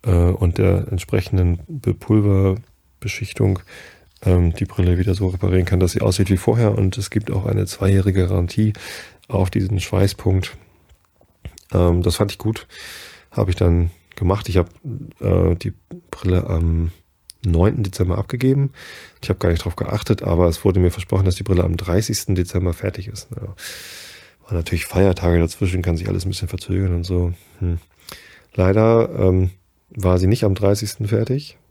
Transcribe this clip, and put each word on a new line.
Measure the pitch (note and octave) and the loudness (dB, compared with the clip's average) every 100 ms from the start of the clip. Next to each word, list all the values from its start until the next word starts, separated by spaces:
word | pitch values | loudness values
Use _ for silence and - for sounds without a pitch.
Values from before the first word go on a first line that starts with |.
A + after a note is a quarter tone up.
äh, | A#2 | 2
und | F2 F2 F#2+ F2 - | 4 4 2 0 2
der | F#2+ F#2 - | 2 2 -2
entsprechenden | F#2 - G#2 - F#2+ F2 E2+ - | -6 -2 -4 0 2 2 0 -6
Bepulverbeschichtung, | D3+ A#2+ - - A2 G2+ G2 G2 F#2+ - _ _ _ G#2 - G2+ - G2+ F#2+ - - - - _ _ | -6 -4 -4 2 2 4 2 2 0 -8 _ _ _ -10 -8 -10 0 0 0 -6 -20 -20 -20 _ _
ähm, | - F2+ E2+ | 2 4 2
die | E2 | 0
Brille | G2 - F2+ F2+ | -4 0 2 2
wieder | F2+ | 0
so | F#2 F#2+ | 0 -2
reparieren | F#2 F#2+ F#2 | -2 0 2
kann, | E2+ F#2+ | 2 2
dass | F2+ | 2
sie | - | 2
aussieht | G#2 F#2 F#2+ | 0 0 2
wie | F#2+ | 2
vorher. | - A2+ A2 G#2+ | 2 2 2 2
Und | G2 - | 0 -2
es | G2+ | -6
gibt | G#2+ G#2+ | -6 -4
auch | G#2 | -4
eine | G#2 G2+ | -2 -2
zweijährige | F#2+ - F#2+ G2 F#2+ F#2+ F2+ | -2 -2 2 4 2 2 0
Garantie | F#2 F2 - G#2+ G#2 - - - _ - | 0 0 0 0 0 -12 -16 -18 _ -4
auf | F#2+ F#2 | 0 0
diesen | G2+ F#2+ G2 | 0 -2 -2
Schweißpunkt. | - G2 G2 - - F#2+ F2+ - _ _ _ _ _ _ _ _ - - _ | -2 0 0 0 0 0 -2 -12 _ _ _ _ _ _ _ _ -20 -20 _
Ähm, | F#2+ F2 F2 | 2 4 4
das | F2 E2+ | 0 0
fand | G#2 | -2
ich | - | -2
gut. | G#2+ G#2+ - - - - - - _ | -6 -6 -12 -20 -18 -18 -20 -20 _
Hab | - F#2+ | -2 -2
ich | |
dann | F2+ F2+ E2+ E2+ - _ - | 2 2 2 0 -4 _ -4
gemacht. | F2+ G2+ - | -2 0 0
Ich | F2+ | 0
hab, | E2+ - C#3 G#2 - - | -2 -8 -12 -12 -14 -6
äh, | G2 F2+ F2 | 0 2 2
die | F2 G2+ - _ F3 _ | 0 -4 -10 _ -20 _
Brille | - F#2 F2+ - | -6 0 0 0
am | E2+ E2 E2 E2+ - _ _ - _ | -2 0 0 -2 -6 _ _ -20 _
neunten | G2 E2 G2 - | -2 2 2 2
Dezember | F#2+ - F2+ F#2+ | -4 -2 -2 -2
abgegeben. | - B2 C3 C#3 C#3 - - - - _ | -4 -2 0 2 0 -4 -20 -20 -20 _
Ich | - | -6
hab | G2 | -2
gar | F2+ | 0
nicht | E2+ | 0
drauf | - | -4
geachtet, | - - G#2+ - G2 | -6 -6 -4 -2 -2
aber | G2 E2+ F2 | 0 2 2
es | E2 | 2
wurde | G2+ F#2 | 0 4
mir | F2+ | 2
versprochen, | - - F#2+ | 0 -2 0
dass | F#2 | 2
die | F2+ | 0
Brille | G2 F2+ | 0 2
am | F2+ F2 | 2 -2
dreißigsten | F2+ F2+ G#2+ G#2+ - | 0 0 0 -4 -2
Dezember | F#2 F2 F2+ F2+ | -2 0 -2 -2
fertig | E2 G2 - G2 | -4 -6 -8 -12
ist. | G#2 - | -14 -14
Ja. | - G2 F#2+ - - - - - - - _ | -14 -14 -14 -16 -16 -18 -20 -20 -20 -20 _
War | - | -6
natürlich | F2+ E2 F2 | -6 -2 -4
Feiertage | - F#2 G2 F2 F2 E2+ | -2 2 2 2 2 2
dazwischen, | E2 - F#2+ F#2 | 2 0 -2 -2
kann | F2+ E2 | -2 -2
sich | G2 | -2
alles | F#2+ | -4
ein | F2+ | -4
bisschen | F#2 F2+ | -6 -6
verzögern | F#2 - F#2+ F#2+ | -8 -4 -2 0
und | F2 | -2
so. | F2 F2+ F2 F2 _ - | 0 0 0 -4 _ -6
Hm. | F2+ E2+ _ _ - - - - _ | -4 -4 _ _ -20 -20 -20 -20 _
Leider, | - F#2 G2+ A2+ A2+ A2+ - | 0 2 4 6 4 2 2
ähm, | F#2+ F#2 F#2 - _ _ _ | 2 4 0 -4 _ _ _
war | - F#2 F2+ | -2 2 2
sie | F#2 | 2
nicht | A2 | 2
am | G#2+ | 0
dreißigsten | F#2+ G2+ G#2 G#2+ - G#2 | 2 2 0 -4 -6 -2
fertig. | A2 A2+ C3+ D3 - _ | -2 0 -4 -6 -20 _